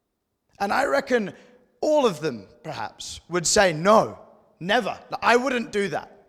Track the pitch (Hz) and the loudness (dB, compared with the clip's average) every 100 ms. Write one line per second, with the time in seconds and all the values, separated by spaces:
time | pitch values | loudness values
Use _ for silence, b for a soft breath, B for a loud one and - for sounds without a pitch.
0 | _ _ _ _ _ - 202 226 269 277 | _ _ _ _ _ -8 -2 0 0 0
1 | 277 247 190 - B B B - 285 302 | 0 -2 -2 -10 B B B -4 2 4
2 | 240 147 156 113 92 _ 160 120 107 - | 2 0 -6 -8 -14 _ -14 -10 -10 -12
3 | - - - 175 156 214 190 151 190 220 | -16 -16 -6 -4 2 4 4 2 4 4
4 | 120 98 - _ _ - 175 240 190 - | 4 -6 -20 _ _ -10 -2 -2 -2 -8
5 | - - 202 240 269 247 220 202 196 147 | -10 -2 2 2 2 -4 -4 -4 -4 -6
6 | - - | -10 -20